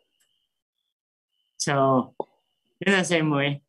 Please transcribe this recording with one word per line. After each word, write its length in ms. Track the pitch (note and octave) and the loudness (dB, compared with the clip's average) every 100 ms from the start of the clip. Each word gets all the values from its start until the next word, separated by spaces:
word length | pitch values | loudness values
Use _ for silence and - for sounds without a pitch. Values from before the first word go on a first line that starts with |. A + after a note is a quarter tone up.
| _ _ _ _ _ _ _ _ _ _ _ _ _ _ _ - | _ _ _ _ _ _ _ _ _ _ _ _ _ _ _ -8
So 560 | - C#3 C3+ C3 - - - _ _ _ _ _ | -4 0 2 2 -2 -8 -14 _ _ _ _ _
in 120 | F3+ | 0
the 120 | G3 | 0
same 260 | E3 E3 D#3 | 2 0 0
way 320 | C#3+ C#3+ C#3+ | 0 -2 -4